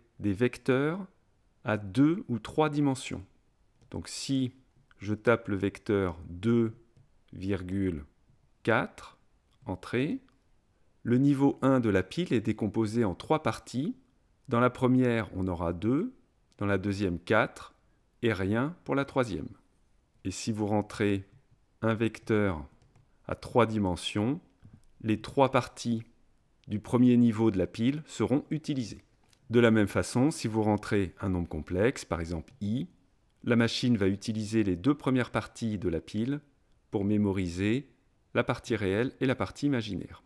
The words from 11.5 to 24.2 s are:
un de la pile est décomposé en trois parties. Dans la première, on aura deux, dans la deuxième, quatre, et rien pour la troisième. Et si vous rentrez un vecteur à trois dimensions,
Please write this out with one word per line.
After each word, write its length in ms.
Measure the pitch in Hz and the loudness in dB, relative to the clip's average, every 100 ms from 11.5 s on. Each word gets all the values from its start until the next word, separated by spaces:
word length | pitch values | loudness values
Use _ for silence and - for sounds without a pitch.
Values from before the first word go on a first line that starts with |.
| - | 2
un 160 | 131 131 | 2 2
de 100 | 113 | 4
la 140 | 95 | 2
pile 300 | 92 - 175 | 0 -4 -2
est 80 | 123 | 0
décomposé 640 | 107 107 107 110 110 113 | 0 -2 -2 0 0 0
en 100 | 110 | -2
trois 300 | 82 - 123 | -2 -2 -2
parties. 500 | 117 - - 120 165 - _ _ _ _ - | -2 -6 -8 -6 -6 -8 _ _ _ _ -2
Dans 120 | 117 | 2
la 100 | 123 | 2
première, 580 | 120 127 127 123 117 104 95 | 2 2 4 4 2 -2 -4
on 100 | 92 | -2
aura 260 | 85 85 | -2 -2
deux, 440 | 87 104 139 247 - _ _ _ - | -2 0 0 -2 -8 _ _ _ -6
dans 100 | 101 | -2
la 120 | 98 | 0
deuxième, 420 | 101 98 98 85 | 0 -2 -2 -4
quatre, 540 | - 110 131 - - _ _ _ _ _ | 0 0 0 -6 -20 _ _ _ _ _
et 100 | 117 | -2
rien 420 | 98 95 110 143 175 | 0 0 0 -2 -6
pour 140 | - 139 | -4 -2
la 80 | |
troisième. 460 | 139 135 113 78 - - _ _ _ _ _ _ | 0 -2 -2 -4 -8 -14 _ _ _ _ _ _
Et 80 | 98 | -10
si 180 | 90 - | -6 -6
vous 160 | 107 104 | -2 0
rentrez 640 | 104 104 - 104 98 98 - _ _ _ _ | 0 -2 0 0 0 -4 -20 _ _ _ _
un 140 | 113 | -2
vecteur 720 | 110 113 - - 107 101 80 73 _ _ _ _ _ - | 0 -2 -4 -2 0 2 -2 -8 _ _ _ _ _ -12
à 80 | - | -10
trois 300 | - - - | 0 2 2
dimensions, 760 | 110 95 87 - 104 | 2 0 -2 -4 -2